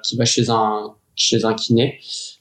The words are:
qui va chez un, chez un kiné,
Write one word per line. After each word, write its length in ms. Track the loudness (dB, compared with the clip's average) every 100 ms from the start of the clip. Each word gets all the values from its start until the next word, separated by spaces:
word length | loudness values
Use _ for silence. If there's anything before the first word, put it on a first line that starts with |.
qui 140 | -6 0
va 80 | 0
chez 240 | 2 2
un, 460 | 2 2 0 -6 -16 _ -4
chez 300 | 0 2 0
un 80 |
kiné, 460 | -2 2 2 2 -2 -14 -14 -14 -18